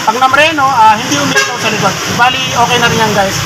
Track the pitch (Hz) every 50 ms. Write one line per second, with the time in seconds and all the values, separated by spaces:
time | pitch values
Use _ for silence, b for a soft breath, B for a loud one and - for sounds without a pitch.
0 | - - 214 240 254 262 269 285 302 320 330 302 269 269 277 277 294 294 285 214
1 | 247 269 285 285 285 269 262 269 269 - 247 233 - 226 214 208 185 196 180 -
2 | - - 190 - 240 254 254 254 262 262 262 254 240 240 247 240 240 233 233 226
3 | 226 214 202 208 196 190 190 - -